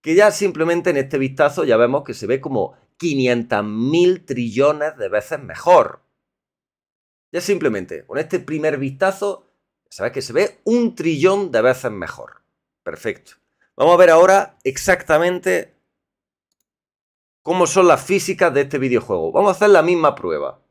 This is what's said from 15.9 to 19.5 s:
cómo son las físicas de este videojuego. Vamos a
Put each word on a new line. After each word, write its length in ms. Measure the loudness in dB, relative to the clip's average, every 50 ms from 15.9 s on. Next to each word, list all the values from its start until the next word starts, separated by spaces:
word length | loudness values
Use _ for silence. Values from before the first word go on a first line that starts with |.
| _ _ _ _ _ _ _ _ _ _ _ _ _ _ _ _ _ _ _ _ _ _ _ _ _ _ _ _ _ _ _
cómo 240 | -4 0 0 0
son 220 | 0 2 4 4 4
las 140 | 4 2 2
físicas 500 | -2 -2 -2 -2 -4 -2 0 0 0 2
de 100 | 0 -2
este 160 | -2 -4 -4
videojuego. 540 | -4 0 0 -2 -2 -2 -4 -4 -4 -2 0
Vamos 160 | 0 2
a 40 | 2